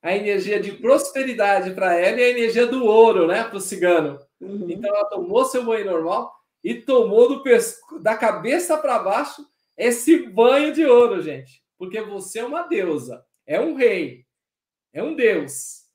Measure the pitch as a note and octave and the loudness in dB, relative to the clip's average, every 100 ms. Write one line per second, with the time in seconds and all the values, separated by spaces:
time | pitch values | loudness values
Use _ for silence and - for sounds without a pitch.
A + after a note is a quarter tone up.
0 | E3 G3+ G#3 G3 F#3 G#3 F#3 - A3+ C#4+ | -2 -2 0 -2 -2 -4 -4 -4 2 2
1 | - C4+ C4 G#3+ G3+ G3 F#3 F#3 F#3 F3 | 2 -6 -6 0 2 2 -2 -2 0 2
2 | F#3 A3+ B3 B3 A3+ A3 A#3+ C4 A#3 A3 | 2 2 0 2 0 0 0 2 4 8
3 | A3+ F#3+ E3+ G3+ A3+ G3+ - F#3 F3+ E3+ | 8 6 2 0 -4 -8 -10 -2 2 2
4 | D3 C#3 _ _ F#3+ G3+ F3 F3 A3+ D#4 | 0 -10 _ _ -14 -10 -10 -8 -4 -2
5 | D#4 - B3+ A3 C4 B3+ A#3 A3 G3+ E3+ | -4 -6 -2 0 0 -2 -2 -4 -2 -4
6 | D#3+ G#3+ A#3 - _ _ - A#3+ - B3+ | -2 -4 -6 -16 _ _ -8 -8 0 2
7 | G3+ G#3+ A#3+ C#4 C4+ A3+ - - _ D#4+ | 4 4 4 2 2 2 2 -10 _ -6
8 | G#3+ A3 A3+ F#3+ G#3 D#4+ F4 D#4 D4 A#3 | -4 0 -2 -2 -2 -2 0 -2 0 -2
9 | F#3+ A3 C#4+ - D4 _ _ - A3+ A#3 | -2 -4 -4 -12 -20 _ _ -4 -2 0
10 | - D#4+ A3+ F#3+ A#3+ C#4 D4+ C#4+ D4+ A#3+ | 2 2 2 2 4 4 0 0 6 6
11 | A#3 F#3+ D#3 C3+ C3 _ _ _ F#3 G#3+ | 6 0 -6 -12 -16 _ _ _ -12 -10
12 | G#3 G3+ F#3+ A3 B3 D#4+ E4+ A3 F3+ D3 | -10 -12 -12 -10 -8 -8 -4 -4 -2 -4
13 | C3 A2+ _ _ - D#3+ D#4+ C4+ B3 F#3 | -8 -18 _ _ -6 -4 -2 0 0 0
14 | C#3 B2 _ _ _ _ _ _ _ D3 | -6 -12 _ _ _ _ _ _ _ -10
15 | B3+ C#4+ A3+ F3+ C#3 - - - _ | -8 0 0 0 -4 -12 -14 -18 _